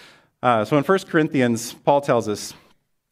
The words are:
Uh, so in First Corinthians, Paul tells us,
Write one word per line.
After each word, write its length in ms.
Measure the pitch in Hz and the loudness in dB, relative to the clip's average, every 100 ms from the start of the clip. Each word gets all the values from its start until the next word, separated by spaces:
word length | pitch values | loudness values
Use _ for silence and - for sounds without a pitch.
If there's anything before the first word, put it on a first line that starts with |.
| - _ _ - | -20 _ _ -4
Uh, 220 | 127 113 | 0 0
so 120 | 104 151 | 2 0
in 60 | |
First 240 | - 190 - | 2 0 0
Corinthians, 680 | 165 151 147 120 113 - | 0 0 0 0 0 -6
Paul 260 | - - 143 | -6 0 0
tells 280 | 143 120 107 | 2 -2 -2
us, 260 | 101 - - _ _ _ _ _ | -6 -8 -18 _ _ _ _ _